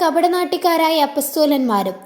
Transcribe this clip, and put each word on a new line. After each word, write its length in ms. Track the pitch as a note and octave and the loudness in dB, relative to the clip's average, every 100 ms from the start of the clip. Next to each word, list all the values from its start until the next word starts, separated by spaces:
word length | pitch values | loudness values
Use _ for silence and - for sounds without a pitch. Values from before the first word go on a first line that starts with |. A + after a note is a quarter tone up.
കപടനാട്യക്കാരായ 1000 | E4 D#4 E4+ F4+ F4 F4+ F4 E4 D#4+ D#4+ | 0 2 0 0 -2 -2 0 2 2 2
അപ്പസ്തോലന്മാരും 960 | C#4+ D4 C#4 D#4+ D4+ C#4 B3+ G3+ F#3+ F#3 | 0 -2 -4 0 2 2 0 0 -2 -8